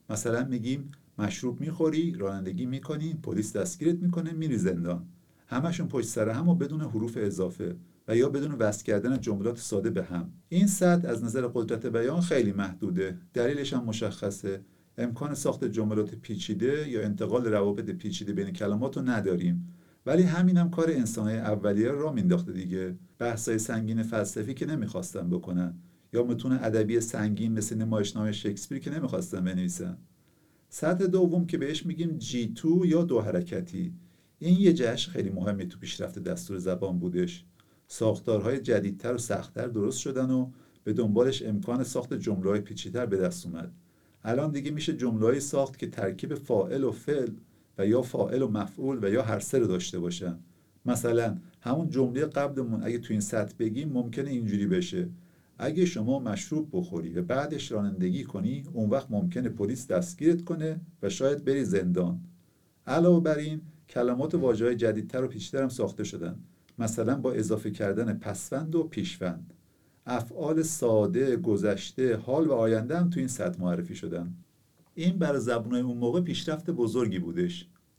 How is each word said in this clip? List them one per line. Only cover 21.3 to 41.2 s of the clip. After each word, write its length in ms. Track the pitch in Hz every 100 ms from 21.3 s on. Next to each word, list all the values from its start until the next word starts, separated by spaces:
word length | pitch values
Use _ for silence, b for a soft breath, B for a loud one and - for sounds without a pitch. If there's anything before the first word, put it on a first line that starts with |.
| 110
اولیه 500 | 107 104 104 101 120
را 240 | 143 156
مینداخته 400 | 123 90 87 87
دیگه. 420 | 92 92 92 92 90 B B
بحثای 400 | 120 110 - 110
سنگین 440 | 110 113 110 113
فلسفی 520 | 110 110 101 110 110
که 120 | - 139
نمیخواستن 640 | 151 101 92 90 98 87
بکنن 440 | 90 92 90 87 - B B B
یا 120 | 117
متون 280 | 123 120 131
ادبی 480 | 127 113 110 104 117
سنگین 520 | 113 113 107 104 113
مثل 240 | 110 - 110
نمایشنامهٔ 560 | 110 110 101 110 107
شکسپیر 460 | 104 107 98 - 135
که 120 | -
نمیخواستن 540 | 156 - 92 87 95
بنویسن. 520 | 90 92 90 87 90 - - b b b b b b
سطح 380 | - 156 180 185
دوم 400 | 185 170 175 170
که 120 | 156
بهش 280 | 139 156 170
می‌گیم 320 | 156 170 139
جی 340 | 107 120 113
تو 320 | - 160 180 175
یا 160 | 160
دو 180 | 170 117
حرکتی، 720 | 104 90 87 90 87 92 87 - B B B B
این 220 | 160 185
یه 120 | 196
جهش 360 | 143 117 - -
خیلی 220 | - 98
مهمی 360 | 95 101 101 87
تو 120 | -
پیشرفت 400 | 87 - 90 -
دستور 400 | 87 87 - 95
زبان 400 | 90 87 95 87
بودش. 460 | 90 90 87 - - b b b b
ساختارهای 720 | - 110 - - 107 107 135
جدیدتر 540 | - 104 98 92 117
و 40 | 123
سخت‌تر 480 | 120 101 - 117 123
درست 320 | 110 104 131
شدن 320 | 143 131 131
و 200 | 127 127 B B B
به 80 | 104
دنبالش 500 | 110 110 104